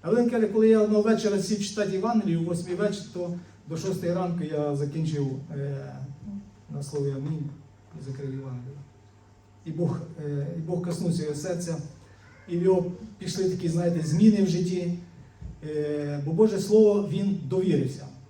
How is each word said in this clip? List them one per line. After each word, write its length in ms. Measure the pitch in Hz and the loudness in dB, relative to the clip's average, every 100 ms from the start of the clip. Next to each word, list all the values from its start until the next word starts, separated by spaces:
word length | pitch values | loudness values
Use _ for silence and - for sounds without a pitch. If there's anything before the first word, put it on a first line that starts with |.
Але 180 | 160 233 | 2 2
він 80 | 240 | 4
каже, 160 | 233 208 | 2 2
коли 220 | 220 220 | 4 6
я 120 | 220 | 6
одного 220 | 208 214 | 6 4
вечора 360 | 214 214 214 202 | 4 4 2 0
сів 260 | 170 208 | 0 -2
читати 280 | - 214 190 | -4 -2 -2
Євангелію, 480 | 190 214 220 185 165 | 0 2 2 2 0
о 40 | |
восьмій 300 | 165 170 - | 0 -4 -4
вечора, 320 | 180 208 - - | -2 -2 -2 -10
то 200 | 180 175 175 - - - | -8 -8 -8 -12 -20 -10
до 80 | 160 | -6
шостої 380 | 190 175 170 | -4 -4 -2
ранку 300 | 180 180 170 | -2 -2 -4
я 320 | 151 151 147 143 | -4 -2 -2 -2
закінчив, 540 | 143 160 156 147 139 131 - 143 | -2 -2 -2 -2 -2 -4 -8 -8
е, 400 | 143 139 139 135 - - 208 202 - - - | -6 -8 -10 -12 -14 -12 -12 -12 -14 -20 -12
на 120 | 143 | -10
слові 280 | 143 147 139 | -6 -4 -2
"Амінь" 400 | 135 147 156 143 - - - - 156 | -4 -4 -4 -6 -10 -20 -20 -20 -14
і 40 | |
закрив 300 | 135 135 139 | -12 -10 -8
Євангелію. 420 | 135 135 123 123 143 143 - - - _ - _ - | -8 -8 -10 -12 -16 -18 -20 -20 -20 _ -20 _ -16
І 60 | 165 | -10
Бог, 300 | 156 170 - - - 147 | -4 -2 -2 -8 -10 -6
е, 200 | 143 160 170 | -4 -4 -6
і 20 | |
Бог 220 | 160 175 | -4 -4
коснувся 400 | 175 156 175 151 | -2 -2 -2 0
його 120 | 151 | -2
серця, 420 | 143 185 175 175 151 - - - - - - - | -4 -4 -4 -4 -6 -8 -14 -20 -20 -20 -20 -4
і 100 | 170 | 0
в 40 | |
його 300 | 185 185 170 - - - | 4 4 2 -6 -12 -10
пішли 320 | 180 196 185 | -6 0 0
такі, 180 | - 170 | 0 0
знаєте, 380 | 165 175 170 143 | 2 2 0 2
зміни 360 | 180 214 202 | 8 8 8
в 60 | 185 | 4
житті. 460 | 170 180 180 175 175 - - - - - - 151 | 2 0 0 -2 -4 -8 -20 -20 -16 -16 -12 -6
Е, 520 | 151 147 147 147 147 143 | -4 -2 -2 -4 -4 -2
бо 60 | |
Боже 280 | 165 214 190 | 4 4 4
Слово, 480 | 202 214 214 202 165 | 4 8 8 6 0
він 280 | 190 202 165 | 0 0 -2
довірився. 640 | 135 185 185 147 127 - - - | 0 0 2 2 0 -4 -14 -18